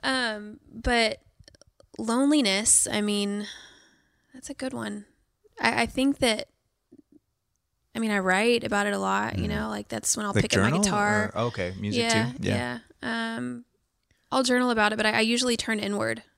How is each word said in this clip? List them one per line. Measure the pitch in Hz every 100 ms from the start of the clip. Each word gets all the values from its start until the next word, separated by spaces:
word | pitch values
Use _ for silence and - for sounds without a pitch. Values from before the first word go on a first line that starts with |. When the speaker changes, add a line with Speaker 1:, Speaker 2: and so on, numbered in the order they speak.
Speaker 1:
Um, | 262 262 240 214 208 214 _
but | 226 247 240 220 - _ _ - _ _ _ _ -
loneliness, | 220 240 277 302 226 190 226 - -
I | 214
mean, | 208 208 202 202 208 - - - _ _ _ _ _
that's | 262 -
a |
good | 277 262
one. | 240 220 208 202 _ _ _ _ -
I, | 226 226
I | 233
think | - 269 269
that, | 247 220 - _ _ _ _ - _ - _ _ _ _ _ _ _ 220
I |
mean, | 226
I | 202
write | 185 185 233 233
about | - 202 202
it |
a | 202
lot, | 190 196 220 -
you | 208
Speaker 2:
Mm-hmm. | 208
Speaker 1:
know, | 214
like, | 214 208
that's | 226 - -
when | 208
I'll |
Speaker 2:
Like | 202
Speaker 1:
pick | 127
up | -
my | 104
Speaker 2:
journal | 165
Speaker 1:
guitar. | 202 208 208 214 214 -
Speaker 2:
or, | 117
okay, | 107 90 95
music | 104 240 233
Speaker 1:
Yeah, | 226 233
Speaker 2:
too? | 247
Yeah. | 95 - - 233 - -
Speaker 1:
yeah. | - 233 226 226
Um, | 247 240 240 _ _ _ _ _ _
I'll | 254
journal | 254 247 247
about | 226 208
it, | 214
but | 220
I, | 214
I |
usually | 226 240 254 233
turn | - 220
inward. | 208 202 110 113 -